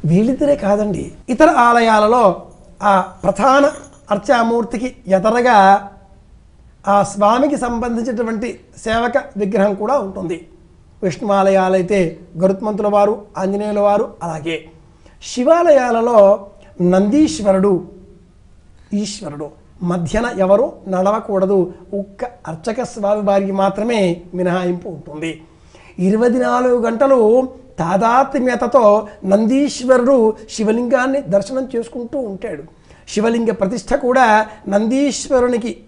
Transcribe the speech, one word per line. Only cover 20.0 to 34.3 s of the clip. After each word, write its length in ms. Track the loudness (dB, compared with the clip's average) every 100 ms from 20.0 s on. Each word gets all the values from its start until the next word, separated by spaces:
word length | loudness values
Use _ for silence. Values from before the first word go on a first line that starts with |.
| -4 -4 -4 -2
ఎవరు 360 | 2 2 2 -4 -6
నడవకూడదు. 840 | -2 0 -2 -2 -2 0 0 0 -6 -12
ఒక్క 300 | -10 -10 -10 -12 -12 -16
అర్చక 360 | -10 -8 -8
స్వామి 380 | -8 -6 -2 -2
వారికి 300 | 0 0 0
మాత్రమే 680 | 0 -2 -2 -4 0 0 -2 -8
మినహాయింపు 560 | -4 -2 -2 -2 -6 -8
ఉంటుంది. 520 | -14 -14 -10 -10 -10 -18 _ -20 -20 -20 -2
ఇరవై 300 | 0 2 2
నాలుగు 560 | 2 0 0 0 0 0
గంటలు 640 | 0 2 4 4 2 0 -8 -20 -6
తాదాత్మ్యతతో 1300 | -2 0 2 2 2 0 -2 -2 2 4 4 4 -2 -10 0
నందీశ్వరుడు 1080 | 2 2 2 0 -4 2 2 4 4 2 0 -12 -4
శివలింగాన్ని 680 | -2 -2 0 0 0 -2
దర్శనం 460 | 0 -2 -2 -8 -6 -6
చేసుకుంటూ 440 | -8 -10 -8 -8
ఉంటాడు. 440 | -8 -10 -12 -12 -16 _ _ -20 -8
శివలింగ 380 | -2 0 0 -2
ప్రతిష్ఠ 420 | -2 -2 -4 -4
కూడా 520 | -2 2 2 4